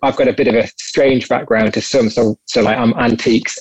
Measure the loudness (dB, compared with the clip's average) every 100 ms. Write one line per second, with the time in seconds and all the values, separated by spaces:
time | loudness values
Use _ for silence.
0 | -2 0 0 2 0 0 -2 -6 -6 0
1 | 2 2 0 -4 0 0 0 -2 -2 0
2 | 0 2 0 -2 -4 0 0 2 0 0
3 | 0 0 0 0 0 -12